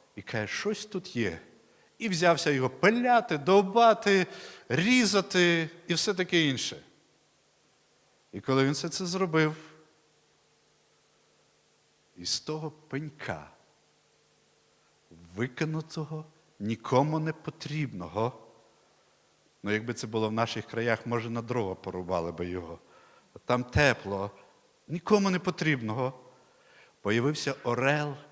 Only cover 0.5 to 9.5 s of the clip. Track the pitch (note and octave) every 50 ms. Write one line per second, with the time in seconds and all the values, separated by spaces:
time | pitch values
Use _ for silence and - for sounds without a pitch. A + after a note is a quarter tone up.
0.5 | - - - G#3 G#3+ - - - - F#3 F3+ - - A#2+ A2 F#2 E2 D#2+ - -
1.5 | - _ _ _ _ _ _ _ _ - A3+ A3 F3+ D#3 F3+ E3+ E3 C3+ - D#3
2.5 | C#3+ C3 C3 B2 B2+ - F3 G3+ A3+ A#3+ A#3+ B3 B3 A3+ A#3 - E3 C#3+ C3+ E3
3.5 | G3 G3+ G3 F#3+ G3 A#3 A#3 A3+ G#3+ A3+ - G#3 G3 F#3+ F3+ - - - - -
4.5 | - - - - A#2 D3 F3+ A#3 B3+ B3+ A3+ F#3+ G3+ G3 F#3+ - - F3+ F3 F3
5.5 | E3+ E3 D#3+ D#3 - - - - E3+ D#3+ - G#3+ G3 F3+ F3+ E3+ F3+ E3+ D#3 C#3+
6.5 | C3 A2+ - - - D2 - - _ _ _ _ _ _ _ _ _ _ _ _
7.5 | _ _ _ _ _ _ _ _ _ _ _ _ _ _ _ _ - G2+ - -
8.5 | C3 C3+ C3+ C3+ D3 - - E3+ - - F#3 F3 F3+ F#3 F#3+ E3+ D#3 D#3+ D#3 D3+